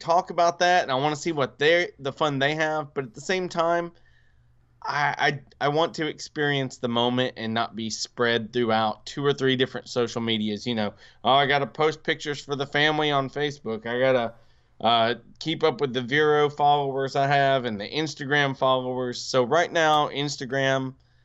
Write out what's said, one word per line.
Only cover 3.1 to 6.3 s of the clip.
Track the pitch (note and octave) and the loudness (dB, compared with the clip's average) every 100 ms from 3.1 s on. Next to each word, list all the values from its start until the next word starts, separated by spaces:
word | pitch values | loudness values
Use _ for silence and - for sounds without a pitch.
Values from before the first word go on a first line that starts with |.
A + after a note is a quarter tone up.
the | - | -8
same | - F#3 F3+ | -4 -4 -2
time, | E3+ E3 E3+ E3+ - _ _ _ _ _ _ _ - | 0 0 0 -2 -10 _ _ _ _ _ _ _ -14
I, | A3 C#3+ C#3+ - D3 C#3 - - | -4 -2 0 0 0 -2 -8 -4
I, | C#3+ | 0
I | |
want | D3 E3 | 0 0
to | - D3+ | -2 -6
experience | - - | -6 -10